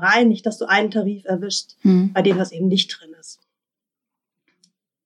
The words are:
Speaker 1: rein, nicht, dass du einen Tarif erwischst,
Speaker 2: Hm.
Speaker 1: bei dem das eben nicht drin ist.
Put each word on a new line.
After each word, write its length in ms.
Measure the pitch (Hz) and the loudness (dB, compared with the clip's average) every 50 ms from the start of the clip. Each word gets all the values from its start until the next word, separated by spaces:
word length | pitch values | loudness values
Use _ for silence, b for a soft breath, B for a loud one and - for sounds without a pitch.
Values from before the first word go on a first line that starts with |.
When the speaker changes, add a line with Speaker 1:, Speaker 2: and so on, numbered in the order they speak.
Speaker 1:
rein, 260 | 175 190 208 233 247 226 | 0 2 2 4 4 2
nicht, 160 | 214 208 - | 2 0 -4
dass 120 | 220 214 | -6 -6
du 80 | - - | -6 -4
einen 260 | - 190 208 214 208 | 0 0 0 0 0
Tarif 340 | 196 220 190 196 208 196 - | -2 -2 -2 -4 -6 -6 -6
erwischst, 520 | 185 185 170 202 202 - - - _ - _ | -6 -6 -4 -4 -6 -8 -8 -10 _ -6 _
Speaker 2:
Hm. 320 | - 190 185 180 185 196 - | 2 4 4 4 2 2 0
Speaker 1:
bei 80 | 190 | 0
dem 160 | 165 202 185 | 2 2 2
das 140 | 185 180 - | 0 -2 -6
eben 160 | 170 165 185 | -6 -4 -2
nicht 200 | 185 190 185 - - | 0 0 0 -2 -4
drin 240 | - - - 156 160 _ | -6 -16 -18 -20 -20 _
ist. 200 | - - - _ _ _ _ _ _ _ _ _ _ _ _ _ _ _ _ _ _ _ _ _ _ _ _ _ _ _ _ _ _ _ _ _ _ | -20 -20 -20 _ _ _ _ _ _ _ _ _ _ _ _ _ _ _ _ _ _ _ _ _ _ _ _ _ _ _ _ _ _ _ _ _ _